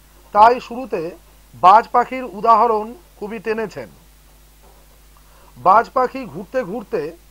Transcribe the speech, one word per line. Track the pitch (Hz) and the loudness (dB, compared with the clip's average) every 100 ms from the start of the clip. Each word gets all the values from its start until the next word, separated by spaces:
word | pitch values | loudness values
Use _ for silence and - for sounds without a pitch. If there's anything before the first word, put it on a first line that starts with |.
| _ _ _ | _ _ _
তাই | 208 220 247 | 4 6 4
শুরুতে | - 240 262 196 160 233 - _ _ 120 | -6 -12 -8 -8 -8 -12 -20 _ _ 2
বাজ | 175 214 233 | 4 6 4
পাখির | 247 240 262 | -2 -2 -6
উদাহরণ | 254 202 220 226 233 214 214 240 _ _ | -10 -6 2 2 2 0 -6 -16 _ _
কবি | 202 226 | -14 -12
টেনেছেন। | 202 220 214 143 110 - _ _ _ _ _ _ _ _ _ _ _ _ _ _ - - | -8 -8 -8 -12 -18 -20 _ _ _ _ _ _ _ _ _ _ _ _ _ _ -20 -4
বাজ | 123 208 226 | 2 2 2
পাখি | - 247 269 233 | -2 -4 -4 -12
ঘুরতে | 139 196 262 | -14 -8 -8
ঘুরতে | 196 226 214 226 151 - _ | -6 -10 -8 -8 -8 -12 _